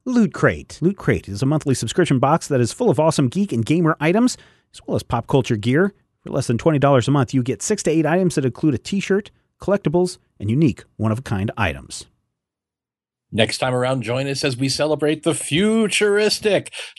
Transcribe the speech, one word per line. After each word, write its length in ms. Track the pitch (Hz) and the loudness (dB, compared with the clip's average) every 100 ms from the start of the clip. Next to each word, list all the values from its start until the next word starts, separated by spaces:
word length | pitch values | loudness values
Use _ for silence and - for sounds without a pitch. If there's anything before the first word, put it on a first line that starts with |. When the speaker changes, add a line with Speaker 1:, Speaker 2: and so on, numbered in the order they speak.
| 247 | -2
Speaker 1:
Loot 280 | 247 190 | 2 2
Crate. 460 | - 139 78 67 - | 2 0 0 -12 -2
Loot 160 | 165 202 | -2 -2
Crate 320 | - 95 - | -2 -2 -4
is 140 | 101 | -4
a 20 | 135 | -2
monthly 300 | 151 143 127 | -2 0 -2
subscription 420 | 113 - 170 135 | -2 0 2 2
box 300 | 139 160 - | 2 0 0
that 120 | 135 | 0
is 140 | 117 | 0
full 160 | - 240 | 0 0
of 100 | 147 | 2
awesome 280 | 160 156 131 | 2 2 0
geek 220 | 185 202 | -2 -2
and 100 | 117 | -2
gamer 320 | 113 165 160 - | 0 2 2 0
items, 380 | 151 196 247 - - _ _ | 0 2 2 -2 -16 _ _
as 80 | - - | -20 -4
well 80 | 160 | -4
as 80 | |
pop 240 | - 117 - | -2 -6 0
culture 280 | 139 - 110 | 0 0 -2
gear. 380 | 113 139 202 - _ _ | 2 2 2 -2 _ _
For 100 | - | -6
less 160 | 143 - | -4 -2
than 100 | 117 | 0
twenty 220 | 165 147 | 2 2
dollars 280 | 139 135 117 | 4 4 4
a 40 | |
month, 200 | 143 127 | 2 2
you 120 | 135 | 0
get 180 | 123 117 | -2 -4
six 220 | - 202 | -4 -2
to 80 | 175 | 0
eight 160 | 160 151 | 2 2
items 260 | 175 180 - | 2 2 2
that 100 | 131 | -2
include 280 | - 156 | 0 0
a 60 | 123 | 0
t-shirt, 500 | - 202 - 196 - _ _ _ | -2 -6 0 -2 -2 _ _ _
collectibles, 560 | - 202 - 175 180 - _ _ | -2 0 0 0 -2 -6 _ _
and 100 | 101 | -2
unique 340 | 127 156 90 - - | 2 2 0 -12 -4
one-of-a-kind 540 | 110 110 - 101 101 - | -2 -2 -4 -4 -4 -2
items. 500 | 95 69 - - - _ _ _ _ _ _ _ _ _ _ _ _ 104 | -2 -2 -12 -18 -18 _ _ _ _ _ _ _ _ _ _ _ _ -2
Speaker 2:
Next 220 | 107 - | -2 -2
time 160 | 131 | -2
around, 300 | 127 127 135 | 0 -2 -2
join 240 | 117 123 139 | -4 -4 -4
us 160 | 135 | -4
as 120 | 147 120 | -4 -2
we 120 | 135 | -4
celebrate 540 | 127 151 143 151 156 | -2 -2 0 0 0
the 100 | 165 | -2
futuristic. 1400 | 160 - 151 208 226 208 - 208 202 214 208 214 185 - - - | -4 -2 0 2 2 0 2 2 2 2 0 0 0 -2 -14 -16